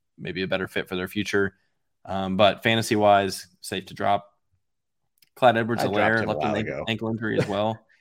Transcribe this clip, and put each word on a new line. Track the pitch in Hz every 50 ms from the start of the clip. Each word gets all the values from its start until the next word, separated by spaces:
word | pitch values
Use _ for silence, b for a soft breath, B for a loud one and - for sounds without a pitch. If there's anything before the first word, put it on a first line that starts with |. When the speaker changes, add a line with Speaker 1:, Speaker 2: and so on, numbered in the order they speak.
| _ _ _ -
Speaker 1:
maybe | - 92 92 90 95
a | 92
better | 95 92 95 -
fit | - 101 - -
for | 95
their | 90 92 87
future. | - 104 101 - - 101 98 92 - _ _ _ _ _ _ _ _ _ _
Um, | - 95 95 95 95 95 95
but | 107 98 90 - -
fantasy-wise, | 120 113 113 110 - 113 104 104 104 101 101 98 95 95 - - - _ _
safe | - - 107 95 92
to | - -
drop. | - - 104 101 101 - - _ _ _ _ _ _ _ _ _ _ _ _ _ _ _ _ _ _ _ _ _
Clyde | - - 123 113
Speaker 2:
I | 113 113
dropped | 110 120 - -
Speaker 1:
Edwards-Helaire | 123 98 107 104 107 110 113 104
Speaker 2:
him |
a |
Speaker 1:
left | -
with | 107 76
Speaker 2:
while | 76 73
Speaker 1:
an | 71
ankle, | 104 110 - 69
Speaker 2:
ago. | 71 69 -
Speaker 1:
ankle | 113 107 113 110
injury | 117 107 113 110 110 107
as | -
well. | - 98 101 104 110 113 - _ b b b